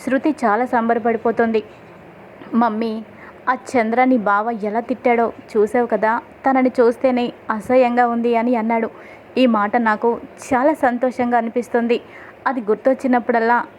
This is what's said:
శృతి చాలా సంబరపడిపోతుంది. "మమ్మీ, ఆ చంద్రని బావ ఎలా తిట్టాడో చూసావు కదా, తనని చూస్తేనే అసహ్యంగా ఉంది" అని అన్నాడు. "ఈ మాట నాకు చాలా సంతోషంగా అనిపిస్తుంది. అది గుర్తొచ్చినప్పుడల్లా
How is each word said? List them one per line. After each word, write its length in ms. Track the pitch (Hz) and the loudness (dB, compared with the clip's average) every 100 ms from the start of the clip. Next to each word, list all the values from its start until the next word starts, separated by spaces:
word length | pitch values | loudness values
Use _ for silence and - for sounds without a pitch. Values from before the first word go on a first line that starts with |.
| - | -4
శృతి 240 | 262 320 | 0 0
చాలా 360 | - 233 214 247 | 0 0 0 0
సంబరపడిపోతుంది. 960 | 247 226 233 233 226 233 233 233 220 208 - - - - - - - - | 0 0 0 0 -2 -2 0 0 0 -4 -14 -20 -20 -20 -20 -20 -20 -4
"మమ్మీ, 500 | 226 233 214 226 220 214 - - - - | 0 0 0 -6 -8 -12 -20 -20 -8 -4
ఆ 40 | |
చంద్రని 640 | 254 - 254 220 233 254 254 | -4 -2 -2 0 2 2 2
బావ 420 | 202 202 220 226 | 2 0 0 -4
ఎలా 160 | 208 214 | -4 -4
తిట్టాడో 540 | 226 247 254 233 226 - - 220 | -4 -2 0 2 0 -4 -4 0
చూసావు 300 | 208 247 233 | 0 0 0
కదా, 340 | 214 214 233 - - 262 | 0 0 -2 -6 -6 0
తనని 220 | 262 254 254 | 2 2 2
చూస్తేనే 520 | 233 240 262 247 240 - - | 2 2 0 0 -2 -6 -8
అసహ్యంగా 580 | 220 196 254 247 240 240 | -6 0 2 4 2 2
ఉంది" 280 | 233 233 233 | 0 0 0
అని 200 | 233 240 | 0 0
అన్నాడు. 340 | 220 226 220 - - - - 233 | 0 -2 -2 -8 -20 -20 -6 0
"ఈ 80 | 254 | 2
మాట 320 | 214 208 240 | 2 0 0
నాకు 420 | 226 214 233 226 - - - | 0 0 0 -2 -8 -18 -4
చాలా 200 | 247 277 | 0 0
సంతోషంగా 640 | 302 254 240 254 247 240 240 | 2 0 0 -2 -2 0 0
అనిపిస్తుంది. 640 | 226 247 233 247 233 240 - - - - 269 | 0 -4 -2 -2 0 -2 -4 -18 -20 -10 -6
అది 140 | 240 | -4
గుర్తొచ్చినప్పుడల్లా 1040 | 202 214 - 262 262 247 - 233 226 240 - | -2 0 0 0 0 0 0 0 2 0 -2